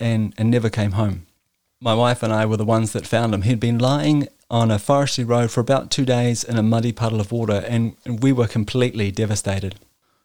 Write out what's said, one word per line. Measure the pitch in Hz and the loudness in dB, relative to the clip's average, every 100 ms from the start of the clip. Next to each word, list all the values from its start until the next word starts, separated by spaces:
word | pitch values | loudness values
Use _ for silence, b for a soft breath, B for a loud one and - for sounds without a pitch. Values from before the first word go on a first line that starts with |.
and, | 117 110 104 - | -2 0 -2 0
and | 113 | 2
never | 120 110 | 2 0
came | 113 101 | -2 -2
home. | 98 104 90 - _ _ _ _ _ | 0 -2 -4 -12 _ _ _ _ _
My | 120 | 0
wife | 113 120 123 | 2 2 0
and | 110 | 0
I | 110 | 0
were | 107 107 | 0 0
the | |
ones | 107 113 110 | 2 2 0
that | 98 - | -4 -2
found | 117 120 | 0 0
him. | 107 | 0
He'd | 104 113 | 0 0
been | 117 120 | 0 2
lying | 127 143 151 147 - _ - | 2 2 2 2 0 _ -4
on | 117 113 | 0 2
a | 104 | 2
forestry | - 139 139 - | 2 2 2 -2
road | 117 120 117 | 0 0 2
for | 127 | 0
about | 117 135 - | 0 0 0
two | - | -2
days | 127 123 120 117 | 0 2 0 -2
in | - 117 | -2 0
a | |
muddy | 110 113 117 | 2 2 0
puddle | 107 113 110 | -2 -2 -2
of | 104 | -2
water, | 117 110 101 104 | -2 -2 -2 0
and, | 117 113 - | -2 -2 -6
and | 127 113 | -8 0
we | 135 | 2
were | 123 113 | 2 0
completely | 113 104 127 123 113 101 | 0 -2 0 0 0 -4
devastated. | 98 107 104 101 95 95 - _ _ _ _ | -2 -2 -2 -2 -4 -6 -10 _ _ _ _